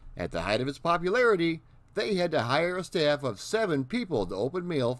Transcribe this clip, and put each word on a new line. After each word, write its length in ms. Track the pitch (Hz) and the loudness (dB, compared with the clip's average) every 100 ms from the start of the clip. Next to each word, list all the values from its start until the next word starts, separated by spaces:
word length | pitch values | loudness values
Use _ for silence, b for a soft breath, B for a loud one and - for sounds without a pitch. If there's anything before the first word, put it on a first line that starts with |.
| b - | b -8
At 140 | 87 | -6
the 120 | 85 | -2
height 180 | 90 110 | 0 0
of 80 | 131 | 0
its 100 | 135 | -4
popularity, 840 | 165 170 180 240 240 190 170 160 b b b | 0 0 2 2 4 4 2 -2 b b b
they 200 | 196 240 | -4 -2
had 160 | 185 175 | 0 2
to 120 | 151 | 0
hire 340 | 113 147 175 180 | 2 2 2 -2
a 80 | |
staff 400 | 170 180 147 143 | -4 0 2 2
of 160 | 135 101 | -2 -6
seven 440 | - 220 208 143 | -4 0 2 0
people 400 | 131 240 208 127 90 | 0 -4 -2 -2 -2
to 100 | 95 | -2
open 320 | 123 180 175 | -2 -2 -2
mail 260 | 151 120 123 | 0 0 -2